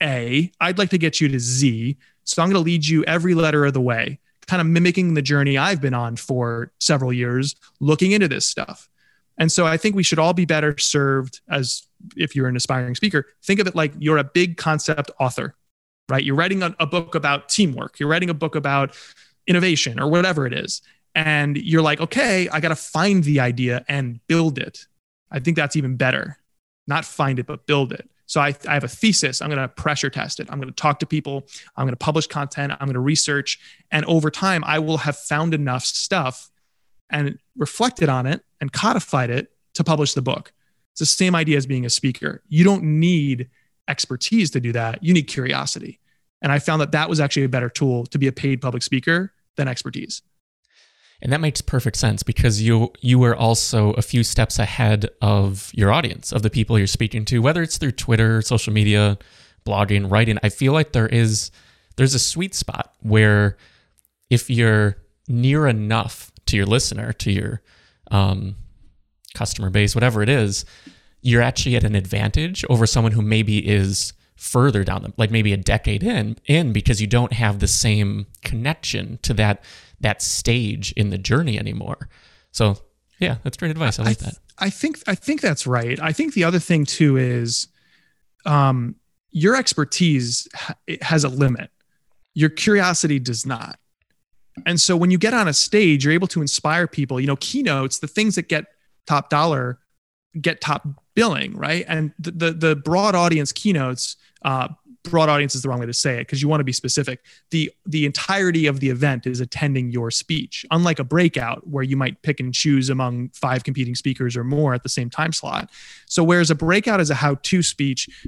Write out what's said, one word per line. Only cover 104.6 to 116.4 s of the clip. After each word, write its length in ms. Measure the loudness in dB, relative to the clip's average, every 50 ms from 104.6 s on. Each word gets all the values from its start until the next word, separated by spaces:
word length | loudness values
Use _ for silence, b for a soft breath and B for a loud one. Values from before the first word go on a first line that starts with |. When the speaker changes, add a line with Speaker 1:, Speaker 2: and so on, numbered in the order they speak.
| -4 -6 -8 -14 _ -20 -20 -18 -8
Speaker 1:
broad 260 | -2 2 2 4 4
audience 260 | 4 2 0 -2 -4
is 80 | -4 -4
the 60 | -4
wrong 100 | -4 -4
way 60 | -4 -4
to 60 | -4
say 260 | -2 -2 -2 -2 -4
it 80 | -4 -6
'cause 140 | -4 -2
you 60 | 0 2
wanna 160 | 2 0 0
be 80 | -2
specific. 520 | -4 -4 -4 -2 -2 -2 -2 -4 -6 -12 b b b b b _
The, 220 | -4 -2 -2 -4 -6 _ -8 -4
the 180 | -2 0 0
entirety 640 | 0 -2 -4 -4 -2 0 0 2 2 2 2 2 0
of 120 | 0 0
the 100 | 0 -2
event 360 | 0 0 0 0 0 -2 -4
is 140 | -4 -4 -4
attending 500 | -6 -6 -6 -4 -2 -2 -2 -2 -2 -4
your 220 | -4 -4 -4 -4
speech. 520 | -4 -6 -4 -4 -4 -4 -4 -6 -10 -12 -6 -2
Unlike 300 | 0 2 2 2 0 0
a 40 | -2
breakout 640 | 0 2 2 2 2 2 -2 -4 -6 -6 -8 -10 -8
where 160 | -6 -4 -2
you 140 | -2 -2 -2
might 240 | -2 -2 -6 -6
pick 180 | -6 -6 -4 -4
and 140 | -4 -6 -4
choose 360 | -2 0 2 2 2 2 0
among 400 | 0 -2 -2 -2 -4 -4 -6 -8
five 340 | -8 -6 -4 -2 -2 -2 -2
competing 320 | -4 -4 -2 -2 -4 -4
speakers 420 | -4 -4 -4 -2 -2 -2 -2 -2 -4
or 60 | -4
more 300 | -2 0 2 2 2 0
at 80 | -2 -4
the 60 | -6
same 200 | -6 -4 -6 -4
time 240 | -4 -4 -2 -2 -4
slot. 380 | -4 -6 -6 -6 -6 -6 B B B B B B B B -4
So 160 | 0 2 4
whereas 280 | 4 6 4